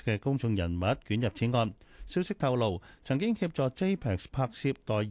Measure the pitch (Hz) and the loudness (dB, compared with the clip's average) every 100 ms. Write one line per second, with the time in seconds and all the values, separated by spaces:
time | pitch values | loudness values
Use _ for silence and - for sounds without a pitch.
0 | - 104 - 139 120 104 85 87 92 135 | -2 0 0 0 0 0 0 0 0 0
1 | - 104 120 - 117 123 113 101 - - | 0 0 0 0 0 2 0 -2 -16 -18
2 | - - 180 202 143 127 113 87 - - | -4 -2 -2 0 0 2 2 0 -6 -18
3 | - 131 214 226 175 - 131 - 190 196 | -4 0 0 0 -2 0 -2 0 0 0
4 | 127 95 - - 131 - 139 131 - 107 | 0 -2 -4 -2 -4 -2 -2 -2 -2 -2
5 | 107 | 0